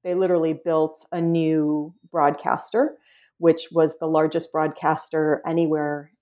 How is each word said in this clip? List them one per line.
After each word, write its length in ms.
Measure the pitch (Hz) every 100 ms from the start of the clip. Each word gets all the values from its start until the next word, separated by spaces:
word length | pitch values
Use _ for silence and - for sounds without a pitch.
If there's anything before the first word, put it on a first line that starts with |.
they 100 | 180
literally 400 | 180 185 175 160
built 520 | 156 170 160 156 160 -
a 100 | 175
new 720 | 170 165 160 160 151 151 151 175 _
broadcaster, 880 | 170 143 147 - - - 220 302 - _ _ _ -
which 320 | 170 165 -
was 260 | 165 156 156
the 100 | 160
largest 440 | 160 156 160 160
broadcaster 880 | 160 156 - 156 156 - 160 156 147 -
anywhere 640 | 165 165 156 147 147 147 _